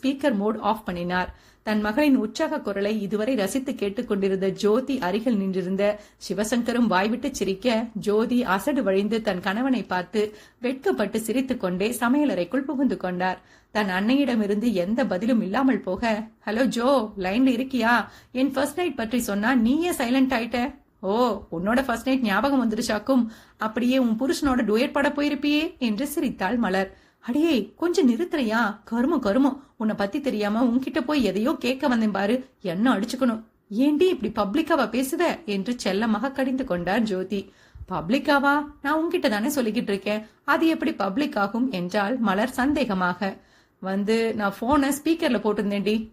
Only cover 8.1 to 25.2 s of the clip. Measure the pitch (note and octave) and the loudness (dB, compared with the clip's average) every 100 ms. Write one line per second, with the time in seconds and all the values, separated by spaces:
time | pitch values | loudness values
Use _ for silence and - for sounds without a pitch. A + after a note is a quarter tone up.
8.1 | G#3 A#3+ B3 A#3+ F#3+ C#4+ C#4+ G3 F#3+ G#3 | 2 2 0 2 0 0 0 2 2 2
9.1 | A3+ A3 F#3 F#3+ G#3 C4+ B3 - F#3 F3 | 0 -2 -2 -2 0 0 0 0 -4 -2
10.1 | G#3+ G#3 - - _ B3 C4+ G4 - G3+ | -2 -2 -4 -20 _ -6 -2 0 0 0
11.1 | A3 A3 A3 C4+ B3 F#3 F3+ G#3 A#3+ A#3+ | -2 -2 -2 0 -2 -2 0 -2 0 2
12.1 | C#4+ D4 F3+ F3 C4 C#4 C4+ C4+ F#3 F3+ | 2 2 0 -2 -2 -2 0 0 0 -4
13.1 | F3+ F#3 F#3 - - _ G#3+ G3+ F3+ G#3 | -2 -2 -4 -10 -20 _ -4 0 0 2
14.1 | C4+ C#4 A#3 G#3 G#3 A#3+ F#3+ F3 A#3 A3+ | 2 2 2 0 0 0 0 0 0 0
15.1 | F#3 A3 A#3 F3+ A3 C4+ G#3 - F#3+ A#3 | 0 2 0 0 2 2 2 -2 -2 0
16.1 | G#3 G#3+ _ - G#3+ B3+ A3+ A#3+ C#4 G#3+ | -2 -4 _ -4 0 0 2 2 2 0
17.1 | G3+ F#3 G#3 C4 A#3 C4 B3+ A3+ A#3+ G3 | -4 -2 2 4 2 0 0 2 2 0
18.1 | - - B3 C4 C4 C#4 F4 F4+ - A3+ | -12 -10 -2 0 0 -2 -2 -4 -4 -2
19.1 | A#3+ A#3 G3+ A3 C4 A3 D4+ F4 - A#3 | -2 -2 0 2 2 4 2 0 0 0
20.1 | C4+ B3+ B3+ A#3 A#3+ B3+ - _ - F#3+ | 2 2 0 -2 -2 -4 -6 _ -10 -2
21.1 | G#3+ B3 G3+ - E3 F#3+ A#3+ C4 A#3 C4 | 0 2 0 -6 -6 0 0 0 -2 0
22.1 | C4 A3+ G3 C#4 C#4 A#3+ G#3+ A#3 G#3+ G#3+ | 0 2 2 2 2 2 0 -2 -2 2
23.1 | C4+ A3+ - - - A3 A#3+ A#3+ C4 A#3+ | 2 2 -4 -20 -6 -4 -2 2 2 2
24.1 | A3 C4+ - C#4+ B3 G#3+ G#3+ C#4+ D4 C#4+ | 0 0 0 0 0 2 2 2 0 0
25.1 | C#4+ | 0